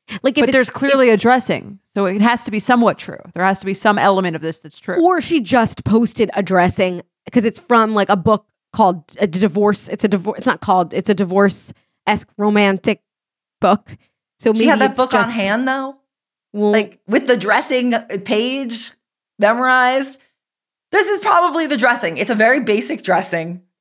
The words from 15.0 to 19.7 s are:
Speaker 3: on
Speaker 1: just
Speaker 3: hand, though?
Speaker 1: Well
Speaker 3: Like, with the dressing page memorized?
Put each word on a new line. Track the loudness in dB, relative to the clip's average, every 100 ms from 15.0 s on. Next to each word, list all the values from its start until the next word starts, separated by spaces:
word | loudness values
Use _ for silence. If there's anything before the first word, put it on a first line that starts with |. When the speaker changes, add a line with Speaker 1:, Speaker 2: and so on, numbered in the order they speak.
| 0
Speaker 3:
on | 0 -2
Speaker 1:
just | -2
Speaker 3:
hand, | -2 -2 -2
though? | -4 -6 -12 _ _ _ _ _
Speaker 1:
Well | -2 0
Speaker 3:
Like, | 0 -2 _ -2
with | -2 0
the | 0
dressing | 0 -2 0 -2 0 -2 -4 -8
page | -4 -2 -2 -4 -8 -10 -14 _ _ _ _ -2
memorized? | 0 2 2